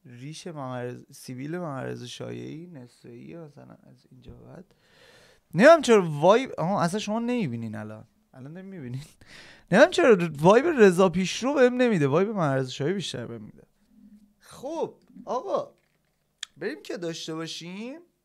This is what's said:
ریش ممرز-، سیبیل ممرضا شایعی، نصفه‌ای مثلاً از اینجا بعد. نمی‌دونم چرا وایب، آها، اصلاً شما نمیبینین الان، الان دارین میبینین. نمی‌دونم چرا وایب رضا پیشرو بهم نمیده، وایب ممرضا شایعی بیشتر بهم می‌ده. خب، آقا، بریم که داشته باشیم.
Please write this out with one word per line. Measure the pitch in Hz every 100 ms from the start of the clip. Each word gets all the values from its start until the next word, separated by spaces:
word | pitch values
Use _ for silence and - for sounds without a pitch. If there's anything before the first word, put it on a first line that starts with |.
| 139
ریش | 120 135 156 185
ممرز-، | 151 127 127 123 123 -
سیبیل | 143 - 127 143 175
ممرضا | 170 131 127 123 120
شایعی، | - 120 120 123 147 175
نصفه‌ای | 151 123 _ 127 120 139 165
مثلاً | 156 143 127 113 135
از | 127 _
اینجا | 131 123
بعد. | 120 117 131 - _ _ _ _ _ _ _ _
نمی‌دونم | 156 269 330
چرا | 254 220 170 143
وایب، | 170 233 269 -
آها، | 160 196
اصلاً | 165 208
شما | 202 220
نمیبینین | 233 247 165 117 113 107
الان، | 107 107 - _ _
الان | 135 131
دارین | 170 190
میبینین. | 190 123 131 147 _ - - - - _
نمی‌دونم | 185 330
چرا | 359 302 202 170 143
وایب | 165 220 320
رضا | 294 202 175 190
پیشرو | 165 185 - 240
بهم | 294 247
نمیده، | 247 247 196 139
وایب | 151 196
ممرضا | 214 156 135 131
شایعی | - 143
بیشتر | 196 - 127 117
بهم | 117
می‌ده. | 107 - _ _ _ _ - - _ _
خب، | - - 254 320 247 - _ - -
آقا، | 240 392 208 123 _ _ _ _ _ _ _ - -
بریم | 185 320
که | - 240
داشته | 170 165 - 160
باشیم. | 160 - 170 190 240 311 349 _